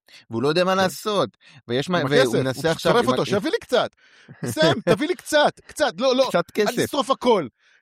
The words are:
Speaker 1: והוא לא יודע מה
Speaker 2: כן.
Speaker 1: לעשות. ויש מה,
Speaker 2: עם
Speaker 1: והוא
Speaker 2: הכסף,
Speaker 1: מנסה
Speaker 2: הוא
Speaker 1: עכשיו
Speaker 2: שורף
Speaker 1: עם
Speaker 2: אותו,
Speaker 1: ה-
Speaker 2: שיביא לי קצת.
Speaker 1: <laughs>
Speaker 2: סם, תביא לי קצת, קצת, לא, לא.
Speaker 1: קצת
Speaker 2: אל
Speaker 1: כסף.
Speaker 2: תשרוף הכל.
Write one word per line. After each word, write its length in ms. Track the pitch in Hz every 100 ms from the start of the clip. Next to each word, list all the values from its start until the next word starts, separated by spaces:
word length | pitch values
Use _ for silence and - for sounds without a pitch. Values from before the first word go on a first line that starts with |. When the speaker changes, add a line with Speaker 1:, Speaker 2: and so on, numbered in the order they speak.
| _ - -
Speaker 1:
והוא 120 | 113
לא 60 | 139
יודע 160 | 160
מה 60 | 180
Speaker 2:
כן. 60 | 190
Speaker 1:
לעשות. 520 | 185 143 214 202 113 _ _ - -
ויש 200 | 123 180
מה, 100 | 175
Speaker 2:
עם 80 | 139
Speaker 1:
והוא 140 | 143
Speaker 2:
הכסף, 140 | 127
Speaker 1:
מנסה 340 | 110 131 127 160
Speaker 2:
הוא 40 |
Speaker 1:
עכשיו 200 | 160 160
Speaker 2:
שורף 120 | 233
Speaker 1:
עם 60 | 233
Speaker 2:
אותו, 120 | -
Speaker 1:
ה- 40 | 139
Speaker 2:
שיביא 240 | 202 269
לי 60 | 466
קצת. 300 | - 233 127 _ _ _
Speaker 1:
<laughs> 320 | - - 127
Speaker 2:
סם, 180 | 302 320 269 -
תביא 200 | 202 311
לי 60 |
קצת, 460 | - - 302 277 - -
קצת, 260 | - 277 175
לא, 180 | 262 254
לא. 100 | 247
Speaker 1:
קצת 160 | 175 - -
Speaker 2:
אל 80 | 208
Speaker 1:
כסף. 200 | 240 117
Speaker 2:
תשרוף 240 | 285 254
הכל. 360 | - 247 208 127 _ _ _